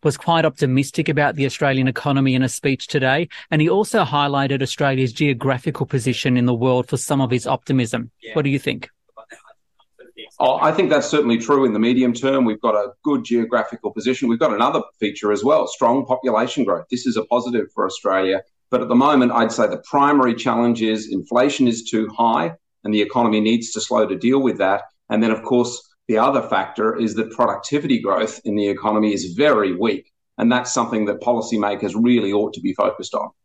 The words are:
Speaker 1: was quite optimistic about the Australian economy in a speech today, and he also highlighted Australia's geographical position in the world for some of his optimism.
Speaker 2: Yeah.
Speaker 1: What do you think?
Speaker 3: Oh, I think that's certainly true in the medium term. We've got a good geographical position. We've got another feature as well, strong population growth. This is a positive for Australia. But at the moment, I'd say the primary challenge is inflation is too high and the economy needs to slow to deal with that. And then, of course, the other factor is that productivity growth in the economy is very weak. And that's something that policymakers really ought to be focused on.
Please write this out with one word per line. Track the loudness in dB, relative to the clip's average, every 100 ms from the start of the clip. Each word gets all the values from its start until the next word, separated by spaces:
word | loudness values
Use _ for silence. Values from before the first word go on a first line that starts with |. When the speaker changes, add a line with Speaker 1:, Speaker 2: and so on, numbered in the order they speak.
Speaker 1:
was | 0 -2
quite | 0 2 2
optimistic | 0 0 2 0 -2 -2
about | 2 0 0
the | -4
Australian | 0 0 2 0
economy | 0 0 2 2
in | 2
a | 0
speech | -2 -4 -4 -2
today, | -2 0 0 -2 -10 -2
and | 0
he | 2
also | 2 0 0
highlighted | 0 0 0 0 0 -2
Australia's | -4 0 0 2 -2
geographical | 0 0 0 -2 -2 -4 -6 -4
position | -2 -2 -2 0 2
in | 2
the | 2
world | 2 0 0
for | -6
some | -2 -2
of | 0
his | -2 -2
optimism. | -4 -2 -2 0 -4 -8 _
Speaker 2:
Yeah. | -6
Speaker 1:
What | -4 -2
do |
you | -2
think? | -4 -8 -10 _ _ -20 -20 -20 _ _ _ _ _ _ -20 -20 -20 _
Speaker 3:
Oh, | 0 2
I | 2
think | 2 2
that's | 2 2
certainly | 0 2 0
true | 2 2 4
in |
the | 2
medium | 2 4 2
term. | 0 0 2 2
We've | 0
got | 0
a | 0 -2 -4
good | -2 -2
geographical | 0 -2 0 -2 -2 -6 -8
position. | -4 -4 -2 0
We've | 2
got | 0
another | 2 0 0 -6 _
feature | -6 -2 -2
as | 0
well, | 2 2 0
strong | 0 2 2 0
population | -2 0 0 0 -2
growth. | 0 -2 -2
This | -4 -2
is | -2
a | 0
positive | -2 0 -4 -4
for | -4 -4
Australia. | -2 -2 0 0 -2 -4 _ _
But | -4
at | 2
the | 4
moment, | 4 4 4
I'd | 2 0
say | 0 -2
the | -2 -4
primary | 2 4 4 2
challenge | 0 0 2 2 2
is | 0 -2 -4
inflation | -8 -2 2 2 4 2
is | 2
too | -2 -2 -2
high | 0 0 2 -2 -6 _ _ -2
and |
the | 0
economy | 0 0 2 2
needs | 2 0 -2
to | -8
slow | -2 0 0
to | 0
deal | 0 2
with | 0 0
that. | 0 0 -4 _ _
And | 0
then, | 0
of | 0
course, | 0 0 0 -6 _ _ -2
the | 2
other | 2 0
factor | 0 -2 -2 -2 -2 0
is | -4 -2
that | -6
productivity | 0 -2 -2 -4 -4 0 -2
growth | 0 -2 -2 -6 -6
in | -2
the | -2
economy | -2 -2 0 0
is | -2 -6
very | 0 2 4 0 0
weak. | -2 -2 -10 _ _ -2
And | 0
that's | 0 -2
something | -2 -2 -2 -2
that | -2
policymakers | -2 -2 -2 -2 -2 -2 -4
really | 0 2 2 2
ought | 0 -2
to | -4
be | -6
focused | -2 -2 -2 -8
on. | -8 -8 _